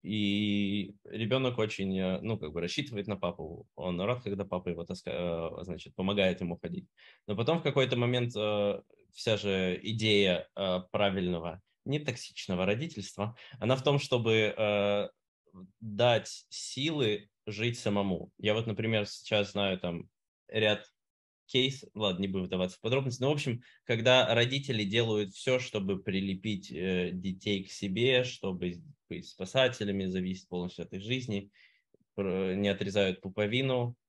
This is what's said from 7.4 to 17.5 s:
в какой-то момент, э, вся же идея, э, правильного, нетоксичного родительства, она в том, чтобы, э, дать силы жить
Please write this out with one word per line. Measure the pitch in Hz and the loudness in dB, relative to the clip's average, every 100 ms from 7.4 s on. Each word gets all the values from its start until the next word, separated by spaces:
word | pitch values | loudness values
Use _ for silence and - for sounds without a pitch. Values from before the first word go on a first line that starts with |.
| 120 170 | 2 2
в | |
какой-то | 151 139 127 123 | 2 2 2 2
момент, | 120 123 120 117 | 2 2 0 0
э, | 107 104 101 - _ _ _ | 0 2 2 0 _ _ _
вся | - - 104 | -4 0 2
же | 98 95 92 90 | 2 2 2 0
идея, | - 117 110 101 98 87 - - | -4 0 6 6 6 4 -2 -4
э, | 95 90 - | 0 0 -2
правильного, | 101 101 95 90 87 82 82 _ _ - | 2 2 2 0 -2 -4 -10 _ _ -6
нетоксичного | 147 147 120 - - - 90 95 | -4 -4 -6 -10 -14 -4 0 2
родительства, | 110 165 107 95 - 104 - - - | 0 -2 -8 -12 -6 -6 -6 -20 -4
она | 110 131 | 0 2
в | |
том, | 147 143 | 4 2
чтобы, | - 123 113 110 107 - | 2 2 4 4 4 2
э, | 107 104 101 101 - _ _ _ _ 92 92 _ | 2 4 4 2 -2 _ _ _ _ -20 -20 _
дать | 113 104 120 113 - - _ | -10 2 4 4 0 -14 _
силы | - - - 147 151 113 104 - _ | -12 -10 -4 -2 0 0 0 -6 _
жить | - | -10